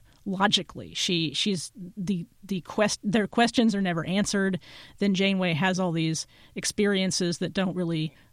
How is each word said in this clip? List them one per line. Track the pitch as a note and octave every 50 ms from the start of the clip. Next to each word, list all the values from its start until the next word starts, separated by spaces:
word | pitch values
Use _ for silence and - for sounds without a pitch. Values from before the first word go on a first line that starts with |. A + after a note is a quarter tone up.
| - - - _ -
logically. | G3+ F#3+ F3+ G3 G#3 - G3+ E3+ - - - G2+ E2 A#2+
She, | - - - F3+ E3+ E3 D3+ -
she's | - - G#3+ F#3+ D#3+ - - - A3+ F3 F3+ - G#3+
the, | F#3 F#3 G3+ E3+ E3 - _ _ -
the | F#3 G3+ F3+
quest-, | - - - - G#3 G#3 - - -
their | G#3 G#3 A3+ G3+
questions | - - A#3 A#3 A#3 - - A3+ A3+ G3
are | G3
never | G3 F#3 E3+ E3 D#3
answered. | - F3+ G3+ G3+ - - G3+ F#3+ F#3+ F#3 - - - - - - - - -
Then | G3+ G3+ F#3+
Janeway | F3 G3 G3 G3 F#3 F#3 F3+ E3
has | C#3+ F#3+ F#3 F#3 F3+
all | F#3 F3+
these | E3 E3 D#3+ D#3+ D#3+ - - - - - - - -
experiences | F#3+ - - - - G#3 G3+ G3+ F#3+ F#3+ F#3 - - F#3 F3 F3 -
that | F3+ E3 E3
don't | G3 F#3+ F#3 E3
really | F3+ F3+ E3 E3+ D#3 D#3 D#3 - - - -